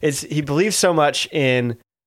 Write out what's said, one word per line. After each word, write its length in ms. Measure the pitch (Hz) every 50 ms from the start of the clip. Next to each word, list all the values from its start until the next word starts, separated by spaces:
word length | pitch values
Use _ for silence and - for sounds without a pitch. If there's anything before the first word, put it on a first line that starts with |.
it's, 180 | - 151 139 -
he 200 | - - 147 151
believes 340 | 143 139 143 160 202 220 185
so 180 | - - 180 170
much 340 | 156 147 147 - - - -
in, 460 | - 156 139 131 127 127 120 120 113 - _ _ _ _ _